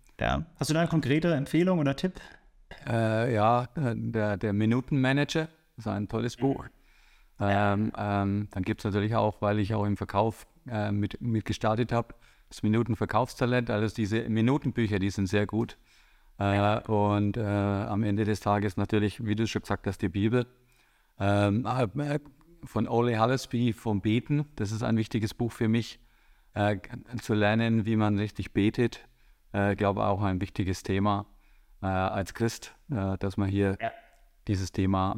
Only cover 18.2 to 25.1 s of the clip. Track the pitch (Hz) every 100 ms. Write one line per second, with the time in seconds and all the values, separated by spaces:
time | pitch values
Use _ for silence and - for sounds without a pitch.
18.2 | 107 104 104 101 101 98 101 107 104 -
19.2 | 113 104 113 - - 101 101 95 98 98
20.2 | 107 123 120 _ _ _ _ _ _ -
21.2 | 101 101 101 104 127 127 113 143 147 147
22.2 | - - _ - - 110 - 117 120 110
23.2 | 113 131 - 117 120 107 113 101 110 113
24.2 | - 147 147 - 104 110 120 110 110